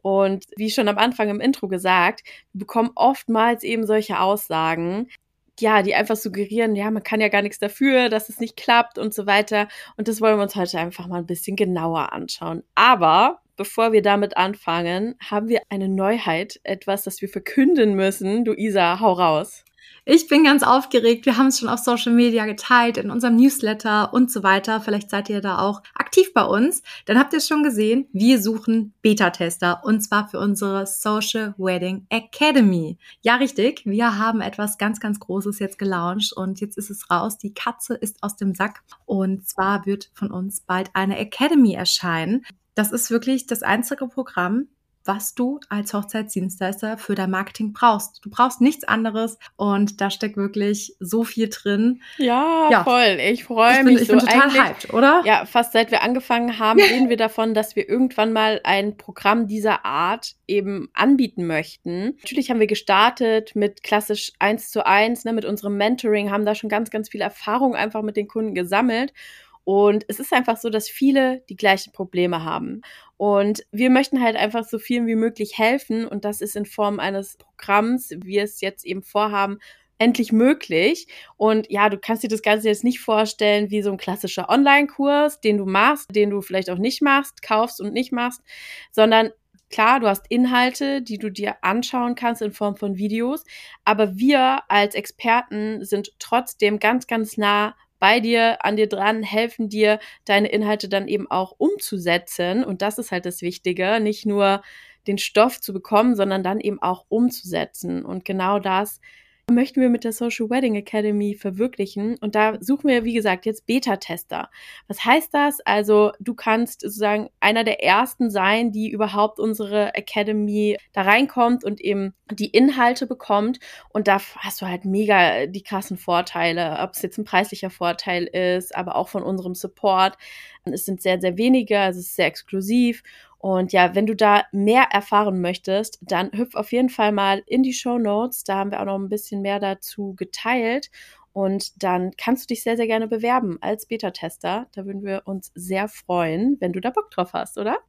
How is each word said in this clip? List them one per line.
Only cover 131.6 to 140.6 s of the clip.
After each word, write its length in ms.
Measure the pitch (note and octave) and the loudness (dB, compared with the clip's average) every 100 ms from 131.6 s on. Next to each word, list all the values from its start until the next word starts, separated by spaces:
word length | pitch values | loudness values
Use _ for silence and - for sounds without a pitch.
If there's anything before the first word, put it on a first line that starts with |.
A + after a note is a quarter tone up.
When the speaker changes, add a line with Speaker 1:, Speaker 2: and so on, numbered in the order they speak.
| G#3+ G3+ | 2 0
Speaker 1:
also 200 | G3 F3+ | 0 -2
es 60 | F3+ | -8
ist 100 | - | 0
sehr 120 | E3 | 0
exklusiv. 760 | - - F#3+ F#3+ A#3+ A#3+ A#3 - - _ _ | 0 -8 -8 -2 2 2 -2 -12 -20 _ _
Und 380 | F#3+ F#3+ F#3 | -4 -2 2
ja, 200 | F#3+ F3+ | 4 4
wenn 120 | F#3 G#3+ | 2 -2
du 100 | G#3+ | 2
da 280 | G#3+ G3+ - | 4 4 2
mehr 320 | G3 G3+ A#3+ C4 | 0 4 4 4
erfahren 520 | G3+ G3 G#3 G#3 F#3 | 2 2 2 2 -2
möchtest, 560 | F3 F#3 - F#3+ G#3+ - | -4 -4 -2 -2 -4 -12
dann 320 | F3 F3 F#3 | -4 -2 -2
hüpf 220 | G3+ A#3+ | -4 -6
auf 180 | - G#3+ | -6 -4
jeden 160 | A#3+ B3+ | 0 0
Fall 240 | B3+ G#3+ | 2 0
mal 300 | G3+ G3 G3 | 2 0 -2
in 180 | - B3+ | -2 0
die 120 | C4 | 0
Shownotes. 680 | B3 B3+ A#3+ A3 G#3 B3 B3 | -2 -4 -2 0 0 -2 -6
Da 100 | - | -6
haben 160 | G3 G3 | -4 -4
wir 100 | - | -4
auch 60 | G3 | -4
noch 120 | G3 | -6
ein 120 | G3 | -6
bisschen 320 | G#3 - G3+ | -8 -8 -6
mehr 180 | G3 G3+ | -4 -2
dazu 540 | G3+ F#3+ - - G3+ | -4 -6 -10 -10 -10
geteilt. 760 | F#3+ F#3 - A3 B3+ | -10 -12 -8 -4 -2